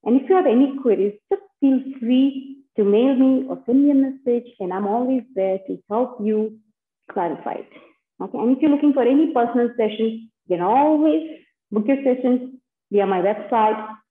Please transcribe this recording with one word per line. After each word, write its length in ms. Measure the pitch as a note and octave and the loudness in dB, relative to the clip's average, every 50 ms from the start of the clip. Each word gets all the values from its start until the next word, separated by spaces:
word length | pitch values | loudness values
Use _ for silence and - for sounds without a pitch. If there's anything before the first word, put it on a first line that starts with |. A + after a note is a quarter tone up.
| - | 0
And 160 | G#3+ A#3+ C4+ | 2 0 0
if 80 | C4 - | 2 2
you 60 | F#4 | 2
have 80 | F#4 C#4+ | 4 4
any 320 | C#4+ G#3+ B3 C#4+ C4+ C4+ C4+ | 4 4 4 2 2 0 -2
queries, 340 | - B3 G3+ F#3 G3 G3+ G3+ - _ _ | 0 0 2 2 0 -2 -4 -8 _ _
just 120 | G4 G4 - _ _ _ | -6 -6 -6 _ _ _
feel 220 | C#4+ C4+ C4+ B3+ C4+ C4+ - - | 2 2 2 0 -2 -6 -12 -6
free 600 | A#3 A#3 B3+ C4 C4+ C#4 C#4 - - - - - _ _ _ | -2 0 2 2 2 2 0 -4 -14 -14 -20 -20 _ _ _
to 80 | - G#3 | 0 2
mail 300 | G3+ G3+ A3 B3 C4+ C4+ | 2 4 4 2 2 2
me 300 | B3 C4 C4 C4 C4 - - | 2 2 2 2 0 -2 -6
or 120 | C4 - _ | -10 -10 _
send 180 | - B3 C#4 C#4+ | 0 2 4 4
me 80 | C#4+ | 4
a 20 | C#4 | 4
message, 560 | C4+ C4+ C4+ C4 - _ B3 A#3+ A#3+ A#3+ - _ _ | 2 2 0 -4 -6 _ -2 -2 -2 -4 -8 _ _
and 100 | G3 F3 | -8 -6
I'm 160 | F3+ F#3+ G#3 | -4 -4 -2
always 360 | G3+ G#3+ A#3+ B3+ B3+ C4 B3+ A3 _ - | -2 -2 -2 0 -2 -2 -2 -4 _ -4
there 240 | F#3+ F#3+ F#3+ F#3+ F#3+ F#3+ | -4 -2 -2 -2 -4 -6
to 100 | - F#3 F3+ _ _ | -10 -12 -12 _ _
help 300 | G3+ A#3 B3+ B3 - - G#3 | -4 -4 -4 -4 -6 -6 -4
you 340 | G#3+ G#3+ G#3+ A3 A3 A3 - _ _ _ _ _ _ _ _ _ - | -2 -2 -2 -2 -4 -8 -16 _ _ _ _ _ _ _ _ _ -10
clarify 440 | - G#3 F3 E3 C#3+ - - - - | -6 -4 -4 -4 -6 -8 -10 -10 -10
it. 140 | - - _ - - - _ _ _ _ _ _ _ | -10 -14 _ -20 -20 -20 _ _ _ _ _ _ _
Okay, 160 | F3+ - - | -12 -10 -6
and 180 | A3 A3 A#3+ C4 | -2 0 0 0
if 60 | C4 | 2
you're 100 | D#4+ D4+ | 2 2
looking 220 | C#4+ C#4+ D4 D4 C4+ | 2 4 2 2 2
for 80 | C#4 | 2
any 320 | A#3 A#3+ C4+ D4 D#4+ D4+ D4+ | 2 2 4 2 2 2 0
personal 360 | B3 A#3 A#3+ A#3+ B3 A#3+ A#3 - | 0 -2 0 0 -2 -2 -2 -2
sessions, 540 | - A3 G#3+ G#3+ A3 A3 A3+ A3+ A3+ - - _ _ _ | -2 -4 -4 -2 -2 -4 -4 -4 -8 -16 -20 _ _ _
you 80 | - F3+ | -6 -4
can 60 | E3+ | -2
always 640 | F3 G3 A3+ C4+ D4 D4+ D#4 D4 D#4 D#4 D4+ D#4+ D#4+ D#4+ - - _ _ _ _ _ _ | 0 0 2 2 4 2 2 2 2 2 0 0 -4 -8 -16 -18 _ _ _ _ _ _
book 140 | G#3 G#3+ G#3 | -4 -2 0
your 100 | B3 C#4 C4+ C#4 | 0 -2 0 0
sessions 500 | C4 B3+ C4 - B3 B3 B3+ B3+ - - - _ _ _ _ _ _ | -2 -2 0 0 0 0 0 -2 -10 -16 -20 _ _ _ _ _ _
via 140 | G3+ G#3 G3 | 0 0 0
my 140 | F#3+ G3 F3+ | 2 0 0
website 800 | F3 G3 G#3+ G#3 - - B3+ A3+ G#3+ G#3+ G#3+ - - - - - _ _ | 0 -2 -2 -4 -6 -4 0 2 2 2 0 -2 -8 -12 -14 -18 _ _